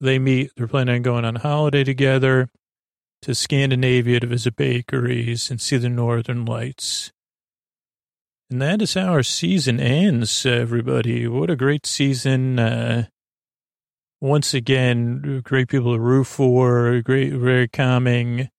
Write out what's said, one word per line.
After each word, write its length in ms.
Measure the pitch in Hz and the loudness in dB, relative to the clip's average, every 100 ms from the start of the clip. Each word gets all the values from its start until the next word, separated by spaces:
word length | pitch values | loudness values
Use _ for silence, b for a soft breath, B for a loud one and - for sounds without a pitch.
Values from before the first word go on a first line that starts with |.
They 160 | 131 131 | 0 2
meet. 320 | 131 131 135 | 2 0 0
They're 140 | - 117 | -6 -4
planning 280 | 143 127 120 | 0 0 0
on 60 | |
going 220 | 123 120 | 0 -2
on 120 | 117 117 | -2 -4
holiday 460 | 147 147 151 143 | -2 0 0 0
together 680 | 135 131 135 135 131 131 127 _ _ _ _ _ _ _ | 0 2 2 2 4 2 0 _ _ _ _ _ _ _
to 120 | - | -8
Scandinavia 840 | 120 - 139 139 127 127 127 120 120 | -6 -2 0 2 2 2 2 2 0
to 60 | 120 | 0
visit 280 | 120 123 | -2 -2
bakeries 960 | 117 139 123 120 131 120 123 117 117 - | -2 -2 -2 -4 -4 -2 -2 -4 -6 -6
and 120 | 120 | -8
see 160 | - 131 | -4 -2
the 100 | 120 | 0
Northern 560 | 120 117 117 113 120 | 0 0 -2 -2 -4
Lights. 680 | 117 117 117 - - - - _ _ _ _ _ _ _ _ _ _ _ _ _ - | -4 -6 -8 -10 -10 -8 -10 _ _ _ _ _ _ _ _ _ _ _ _ _ -10
And 100 | 123 | -4
that 220 | 139 214 | -2 0
is 120 | 214 | -2
how 120 | 190 185 | -2 0
our 160 | 160 | 2
season 580 | 120 - 170 190 131 80 | 0 -2 0 0 0 0
ends, 640 | 131 143 196 120 113 - | 2 2 2 2 0 -2
everybody. 840 | 131 120 117 120 117 131 117 120 117 | 0 0 0 -2 -2 -2 0 -2 -2
What 240 | 120 165 | -2 -2
a 60 | 143 | 0
great 300 | 131 147 - | 0 0 -2
season. 720 | - 139 131 135 131 131 127 | 0 0 0 0 0 0 0
Uh, 480 | 113 120 117 117 113 _ _ _ _ _ _ _ _ _ _ _ | 0 0 -2 -2 -4 _ _ _ _ _ _ _ _ _ _ _
once 340 | 139 147 - | 0 0 0
again, 880 | 135 117 131 127 120 120 127 143 135 | -2 0 2 2 2 -2 -4 -6 -8
great 260 | - 135 127 | -2 0 0
people 260 | 139 120 | 0 0
to 60 | 117 | 0
root 240 | 120 131 | 2 2
for, 760 | 127 - 131 123 127 123 120 120 | 2 0 2 4 4 4 2 0
great, 300 | 117 131 135 | 0 0 0
very 360 | 139 123 127 120 | 0 2 2 2
calming. 840 | - 131 127 123 120 120 120 131 | 0 2 2 2 0 0 -4 -6